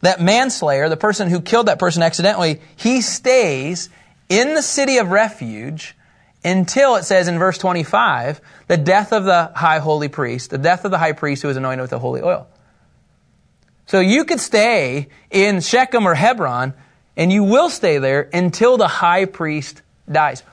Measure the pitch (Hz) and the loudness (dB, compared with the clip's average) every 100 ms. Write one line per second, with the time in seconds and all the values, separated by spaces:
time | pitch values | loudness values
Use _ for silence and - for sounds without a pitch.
0 | 175 180 170 220 262 - 156 139 151 160 | 2 2 2 2 2 -2 -2 0 0 0
1 | 214 196 190 175 - 226 - - 180 170 | -2 0 0 -2 0 0 2 0 0 2
2 | 165 - 180 208 170 151 - _ 220 254 | 0 2 0 0 -2 -4 -10 _ -2 0
3 | 226 - 254 254 208 135 139 175 - _ | -2 -4 2 2 2 -2 -6 -8 -10 _
4 | _ _ _ 190 262 311 294 - 277 262 | _ _ _ 0 2 -2 -2 -2 0 2
5 | 196 190 220 - 117 107 120 156 - - | 2 2 0 -2 -12 -10 -10 -12 -14 -20
6 | _ _ _ _ 170 185 175 - 277 226 | _ _ _ _ -2 0 0 2 4 2
7 | 175 190 175 170 185 175 185 175 151 208 | 2 2 2 0 0 0 -2 -2 0 0
8 | 233 131 120 151 _ - _ 170 147 190 | 2 0 -4 -8 _ -20 _ -2 4 2
9 | 202 220 190 175 160 - 165 156 151 151 | 2 -2 2 2 2 0 0 0 0 -2
10 | 147 - 123 123 - 139 147 180 202 185 | -2 -6 -6 -6 -8 -2 0 0 0 0
11 | 160 151 151 143 151 131 131 131 127 127 | 0 -2 -4 -4 -4 -4 -4 -6 -6 -6
12 | 123 127 170 180 - _ _ _ _ _ | -6 -4 -4 -4 -6 _ _ _ _ _
13 | _ _ _ _ _ _ _ _ _ 196 | _ _ _ _ _ _ _ _ _ 0
14 | 185 202 - 240 - 220 220 220 135 135 | 2 2 0 -4 -2 2 2 2 -2 -4
15 | 143 _ _ 196 196 196 156 240 254 247 | -10 _ _ 0 2 0 0 0 2 0
16 | 202 156 202 247 151 123 131 135 _ _ | 0 2 2 0 -2 -2 -4 -8 _ _
17 | _ - 165 196 196 240 339 254 196 147 | _ -4 0 2 4 4 2 0 0 0
18 | 135 139 139 175 180 - 226 254 185 - | 0 -2 -2 -2 -2 2 2 4 2 0
19 | 175 175 190 - 160 151 139 - _ _ | 0 2 0 -4 -6 -6 -8 -18 _ _
20 | - 151 151 127 - | -4 0 0 -2 -16